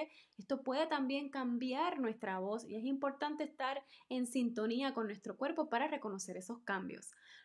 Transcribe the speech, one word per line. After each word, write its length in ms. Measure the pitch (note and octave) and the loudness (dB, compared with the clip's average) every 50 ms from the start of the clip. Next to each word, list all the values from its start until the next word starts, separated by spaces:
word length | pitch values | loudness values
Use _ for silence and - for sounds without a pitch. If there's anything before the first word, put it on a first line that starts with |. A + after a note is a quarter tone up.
| D#4 - - - - _ _ | -2 -2 -6 -14 -20 _ _
Esto 260 | - F#3+ - C#4 C4+ - | -8 -2 -2 -2 0 2
puede 240 | C4+ B3+ D4 D#4+ | 2 4 4 4
también 420 | D#4+ D#4 C#4 C4 B3+ C#4 C#4+ C#4+ C#4 | 4 2 2 2 2 2 0 0 -2
cambiar 720 | C#4 C4+ B3+ A#3+ A#3+ A#3+ C4 B3+ B3+ D4 E4 F4+ F4 C#4 | -2 0 0 2 2 2 2 2 2 2 2 2 2 2
nuestra 400 | B3 A3 A3 - G#3+ F#3+ F#3+ F#3 | 2 0 0 -2 -2 -2 0 0
voz 240 | F#3+ G3+ G#3+ A#3 A#3 | 0 0 -2 -2 -4
y 140 | - G#3+ | -6 -6
es 80 | A3 A#3 | -2 0
importante 580 | C4+ C#4 C4+ C#4 C#4 C#4 - D4 D4 D4+ D4+ D4 | 0 0 2 2 0 0 0 -2 -2 0 -2 -4
estar 400 | D4 - - C4 C4 C#4 C#4 - - - - - | -4 -2 -2 -2 -2 -2 -4 -6 -10 -18 -18 -6
en 180 | - B3+ B3+ B3 | -2 0 0 0
sintonía 680 | A#3+ - C4 A#3+ A#3 A#3 C4 A3 A#3 A#3 B3+ C#4 C4+ B3+ | 2 2 2 2 2 2 2 2 2 2 2 2 2 2
con 140 | A#3 A3 | 0 0
nuestro 280 | G3+ G#3+ - - G#3 F#3 | -2 -2 -4 -6 -8 -4
cuerpo 340 | - C4+ D#4 E4 D#4+ - - | -2 0 0 2 0 0 2
para 200 | A3+ B3 C#4+ D#4 | 2 2 2 2
reconocer 480 | D4+ C#4 - G#3 G3 F#3+ - F#3 F3 | 0 -2 -4 -4 -4 -4 -6 -6 -8
esos 220 | F#3 F#3 - A#3+ - | -6 -6 -8 -10 -6
cambios. 520 | - - G3 F#3 F#3 - - - - - - - - - - - | -4 -2 -2 -2 -2 -4 -8 -10 -12 -16 -18 -20 -20 -20 -20 -20